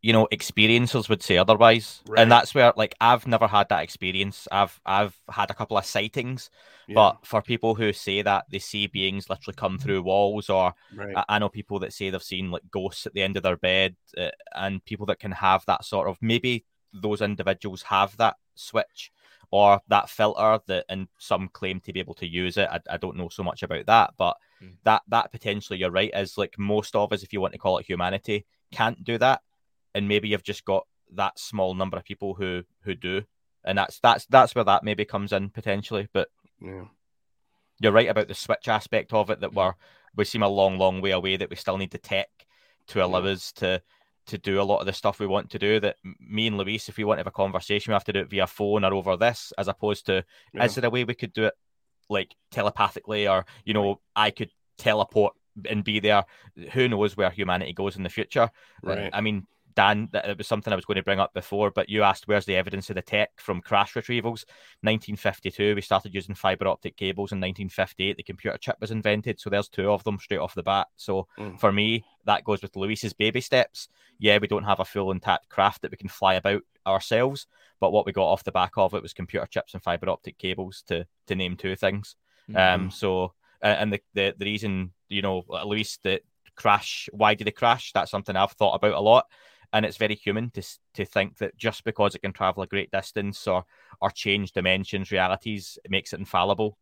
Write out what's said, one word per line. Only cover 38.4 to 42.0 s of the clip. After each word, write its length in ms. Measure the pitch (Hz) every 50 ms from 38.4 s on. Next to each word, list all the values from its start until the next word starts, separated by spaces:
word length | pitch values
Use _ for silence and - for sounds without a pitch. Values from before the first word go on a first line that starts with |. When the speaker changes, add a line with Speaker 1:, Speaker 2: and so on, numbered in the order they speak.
| - - 95 - - -
Speaker 1:
aspect 440 | 110 107 - - - 110 - _ 117
of 180 | 107 104 90
it, 100 | 110 -
that 120 | 90 95 -
Speaker 3:
Yeah. 140 | 98 92 92
Speaker 1:
we're, 60 | 95 _ _ _ _ _ _ _ _
we 80 | - 104
seem 180 | - - 110 107
a 60 | 101
long, 300 | 101 98 98 95 95 92
long 220 | 95 95 92 92
way 100 | 95 98
away, 260 | 95 92 90 95 95
that 140 | 92 98 85
we 60 | 90
still 200 | - - - 92 95
need 120 | 95 90
the 80 | -
tech 300 | 87